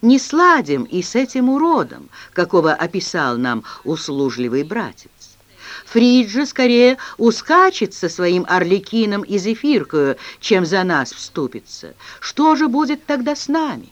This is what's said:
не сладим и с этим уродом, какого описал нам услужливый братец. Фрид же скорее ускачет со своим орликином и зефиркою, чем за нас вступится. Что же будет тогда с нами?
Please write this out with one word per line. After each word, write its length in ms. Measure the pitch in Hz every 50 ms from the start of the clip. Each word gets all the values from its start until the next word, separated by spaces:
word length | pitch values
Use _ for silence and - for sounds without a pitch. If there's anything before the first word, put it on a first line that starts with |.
не 160 | - 233 262 269
сладим 640 | - - - 311 359 349 339 294 175 143 143 135 120
и 180 | - - 180
с 120 | 180 - -
этим 340 | 233 269 262 - 262 247 254
уродом, 600 | 269 277 311 339 330 254 160 117 - 64 - - _ - - - _
какого 380 | - 175 170 196 180 156 160
описал 640 | 180 - 160 175 175 190 175 - - 175 147 131 120 117
нам 260 | 127 127 120 113 113 - - - _
услужливый 760 | - 165 151 - - 143 139 139 135 113 120 123 120 117 135
братец. 460 | 147 160 202 233 196 120 90 _ - - _ _ - _ _ _ _ _ _ _ - - - - -
Фрид 420 | - - 226 233 247 247 254 240 202
же 160 | 202 254 294
скорее 520 | 254 - - 254 247 240 240 247 247 262 254 - - -
ускачет 800 | - 220 233 214 - - - 311 349 370 381 370 - 220 190 -
со 140 | - - 170
своим 360 | - - 180 175 180 180 175
орликином 760 | - 180 185 175 170 185 202 196 - - 226 220 208 202 202
и 160 | 202 - 196 202
зефиркою, 760 | 180 208 226 220 - 294 294 214 147 - - 151 143 139 131 - - - - _
чем 280 | - - 220 185 180
за 180 | 156 180 196 185
нас 280 | 180 170 147 127 -
вступится. 840 | - - - - _ 180 143 120 - 110 - _ - - - 82 - _ - - - -
Что 340 | - - - - 294 320 311
же 140 | 269 311 285
будет 360 | 233 285 311 262 302 - _
тогда 280 | - 294 262 240 294 294
с 140 | - - -
нами? 400 | 285 320 311 294 185 117 90 -